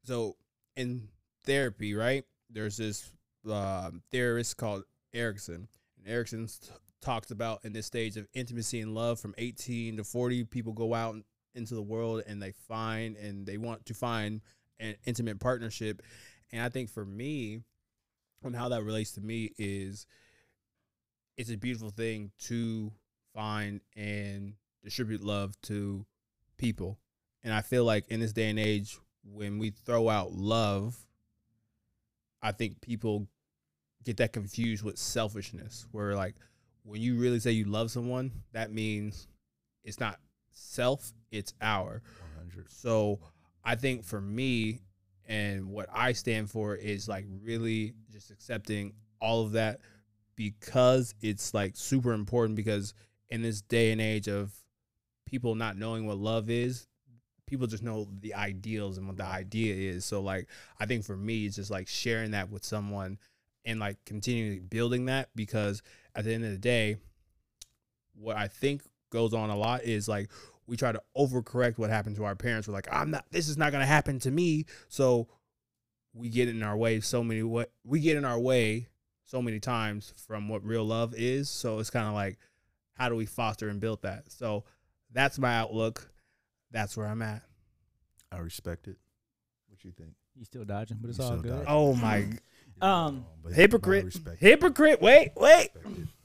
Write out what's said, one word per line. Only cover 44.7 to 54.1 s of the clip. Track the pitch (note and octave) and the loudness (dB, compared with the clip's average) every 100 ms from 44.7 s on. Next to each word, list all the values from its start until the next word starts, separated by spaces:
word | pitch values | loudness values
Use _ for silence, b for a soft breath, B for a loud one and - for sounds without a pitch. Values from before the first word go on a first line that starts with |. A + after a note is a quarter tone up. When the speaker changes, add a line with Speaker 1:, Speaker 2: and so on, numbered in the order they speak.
| A#2+ - _ _ _ - | -4 -14 _ _ _ -6
Speaker 1:
and | G#2+ G#2 G2 F#2+ | -2 -2 -4 -6
what | G2+ - | -8 -6
I | - B2+ | 0 0
stand | B2+ - A2 G#2+ | 0 0 -2 -2
for | A2+ G#2 | -4 -4
is, | G2 G#2 G2+ G#2 | -4 -4 -6 -4
like, | G2 G2+ F#2+ | -6 -8 -12
really | A2 A#2 A2+ A2 G#2+ - - | -6 -4 0 -2 -2 -8 -20
just | G#2+ - | -20 -20
accepting | G#2 - A2+ G2+ G#2 G2+ G#2+ - _ | -20 -8 -8 -4 -4 -4 -12 -20 _
all | A2 A#2 | 2 2
of | G#2+ | 2
that, | A2 A2 - b b _ _ _ | 2 0 -2 b b _ _ _
because | - G#2+ - - C3 B2 C3 B2 - | -6 -6 -6 0 6 8 6 2 -4
it's, | G#2+ G#2 - | -4 -2 -2
like, | G#2+ G2+ | 0 0
super | - - C3+ B2 | -4 0 2 2
important, | A2 G2+ A#2+ A2 | 0 0 2 2
because | G#2+ G#2+ G#2 G2+ - b b _ | 0 0 -2 -4 -12 b b _
in | A#2 | -4
this | A#2 G#2 | -2 -4
day | - A#2 A2+ | 0 4 4
and | A2 | 4
age | A2 | 0